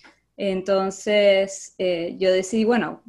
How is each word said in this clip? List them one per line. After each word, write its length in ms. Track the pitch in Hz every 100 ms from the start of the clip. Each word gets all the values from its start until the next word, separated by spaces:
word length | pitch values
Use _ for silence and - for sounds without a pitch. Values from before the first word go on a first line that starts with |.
| - _ _ -
Entonces, 1400 | 202 190 190 190 190 190 214 208 202 190 196 - - -
eh, 380 | 185 170 170 185
yo 140 | 185
decidí, 320 | 185 190 226
"Bueno, 400 | 220 240 156 -